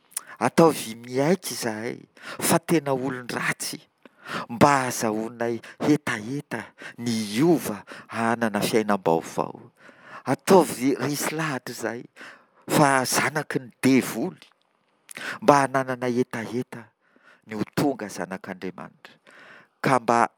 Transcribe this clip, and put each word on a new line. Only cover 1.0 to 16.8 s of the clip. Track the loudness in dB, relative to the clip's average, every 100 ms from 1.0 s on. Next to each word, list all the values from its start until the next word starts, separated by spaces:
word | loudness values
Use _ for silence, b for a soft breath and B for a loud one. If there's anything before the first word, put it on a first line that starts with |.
| -6 0 2 0 -2
izahay | -6 -6 -6 -8 -10 -14 -20 B B
fa | 0 0
tena | 2 0 0
olon-dratsy, | -2 -4 -8 -8 -6 -6 -6 -8 -10 _ _ -20 B B B B
mba | 2 4 4 0
azahoanay | -2 -2 -2 -6 -6 -4 -4 -8 B
hetaheta, | 2 2 0 -6 -6 -8 -8 -10 -10 -16 B B
ny | -4 -2 -2 2
iova, | 4 4 0 -10 -12 B B
hanana | -4 -2 0 0 0
fiainam-baovao. | 0 0 2 2 2 2 0 -6 -6 -8 -20 _ B B B B -4
Ataovy | -2 6 6 6 2 -2 0
risy | -2 -4 -4 -4
lahatra | -4 -6 -8
izahay | -8 -8 -8 -14 -20 B B B B B
fa | 4 6 4 2
zanaky | 0 -2 -2 -4 -6
ny | -8 0
devoly, | 4 4 4 -4 -6 -8 -20 _ _ _ _ _ -20 -14 B B
mba | 4 6
hananana | 6 0 -2 -4 -2
hetaheta | 0 -2 -4 -6 -6 -8 -10